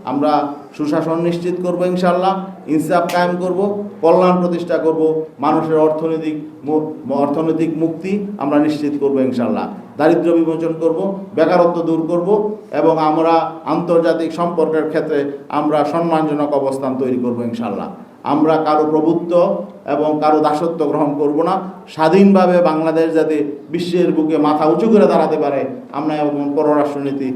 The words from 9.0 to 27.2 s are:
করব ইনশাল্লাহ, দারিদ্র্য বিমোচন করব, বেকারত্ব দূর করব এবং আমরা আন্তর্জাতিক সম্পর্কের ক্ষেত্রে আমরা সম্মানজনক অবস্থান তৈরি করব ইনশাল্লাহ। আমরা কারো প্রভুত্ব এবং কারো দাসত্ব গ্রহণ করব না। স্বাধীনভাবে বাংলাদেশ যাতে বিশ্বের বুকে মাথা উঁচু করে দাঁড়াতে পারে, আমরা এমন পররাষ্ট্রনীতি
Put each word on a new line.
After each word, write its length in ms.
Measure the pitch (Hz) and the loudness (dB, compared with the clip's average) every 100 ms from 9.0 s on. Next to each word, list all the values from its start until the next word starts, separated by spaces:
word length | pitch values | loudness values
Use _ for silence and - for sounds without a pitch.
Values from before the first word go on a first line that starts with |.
করব 160 | 139 131 | 0 0
ইনশাল্লাহ, 460 | 127 117 113 101 90 - - - | 0 -2 -2 -2 -6 -10 -16 2
দারিদ্র্য 380 | 156 170 165 170 | 2 4 2 2
বিমোচন 340 | 160 160 165 160 | 0 -2 -4 -2
করব, 180 | 165 160 196 185 - | -2 -2 -4 -6 -8
বেকারত্ব 440 | - 160 180 170 170 160 | -2 2 4 2 2 -2
দূর 120 | 160 151 | -2 0
করব 180 | 175 175 208 214 - - | -2 0 0 0 -6 -6
এবং 220 | 143 160 151 156 | 0 2 2 0
আমরা 260 | 160 165 165 160 - 127 | 2 2 2 0 -8 -4
আন্তর্জাতিক 580 | 165 175 170 170 160 160 | -4 2 2 2 0 -2
সম্পর্কের 540 | - 175 165 156 156 151 | -2 -2 0 0 0 -2
ক্ষেত্রে 280 | 160 156 147 143 - - | -2 -2 -2 -2 -8 -6
আমরা 300 | 143 151 151 147 | -2 0 0 0
সম্মানজনক 580 | 165 170 160 156 147 147 143 | 0 0 0 0 -2 0 0
অবস্থান 320 | 135 131 135 127 | 0 -2 -4 -2
তৈরি 180 | 127 123 | -2 -2
করব 140 | 120 117 117 | -2 -2 -4
ইনশাল্লাহ। 400 | 113 113 95 82 - - - | -6 -6 -6 -8 -12 -20 -10
আমরা 300 | 120 147 156 156 151 | -2 2 4 2 2
কারো 180 | 151 156 | 2 2
প্রভুত্ব 400 | 156 160 170 175 175 196 - - - - | 2 2 0 2 2 2 0 -8 -12 -4
এবং 160 | 147 151 151 | -2 0 2
কারো 180 | 151 156 | 2 2
দাসত্ব 400 | 151 151 170 165 143 | 2 0 -2 -2 -2
গ্রহণ 200 | 151 147 143 | 0 0 0
করব 180 | 147 151 170 | 0 0 0
না। 60 | 190 190 - - | -2 -4 -14 -16
স্বাধীনভাবে 640 | - 160 190 196 190 180 180 165 | 0 4 6 8 8 6 4 4
বাংলাদেশ 380 | 156 160 160 160 160 | 2 0 2 2 2
যাতে 180 | 156 151 143 - - | 2 0 -2 -6 -8
বিশ্বের 380 | 165 175 180 165 | -6 -2 0 2
বুকে 240 | 151 156 160 | 2 0 2
মাথা 260 | 151 151 156 | 2 2 2
উঁচু 140 | 180 220 | 2 4
করে 140 | 208 180 | 4 4
দাঁড়াতে 240 | 160 156 151 | 4 2 0
পারে, 160 | 143 135 127 - - | 0 -2 -4 -8 -10
আমরা 200 | 135 156 151 | -6 -4 -2
এমন 240 | 147 143 143 151 | -2 -2 -2 0
পররাষ্ট্রনীতি 720 | 151 147 143 143 139 135 | 2 2 0 -2 -4 -4